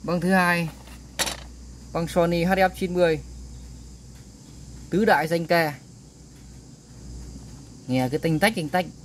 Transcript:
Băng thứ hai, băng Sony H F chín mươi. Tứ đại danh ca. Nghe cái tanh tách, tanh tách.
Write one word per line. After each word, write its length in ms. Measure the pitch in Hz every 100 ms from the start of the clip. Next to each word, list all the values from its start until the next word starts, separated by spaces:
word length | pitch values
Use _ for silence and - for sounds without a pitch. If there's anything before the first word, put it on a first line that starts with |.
Băng 180 | - 175
thứ 100 | 175
hai, 380 | 190 175 175 165 - - - - - - - - - - - -
băng 160 | 160 170
Sony 360 | 180 170 170
H 60 | 170
F 200 | 190 185 -
chín 160 | 185
mươi. 260 | 180 170 156 - - - - - - - - - - - - - - - - -
Tứ 140 | 170
đại 240 | 220 151 156
danh 180 | 170 165
ca. 320 | 170 156 135 - - - - - - - - - - - - - - - - - - - - -
Nghe 220 | 131 127
cái 100 | 151
tanh 200 | 165 156
tách, 140 | 208 220
tanh 120 | 151
tách. 180 | 180 165 -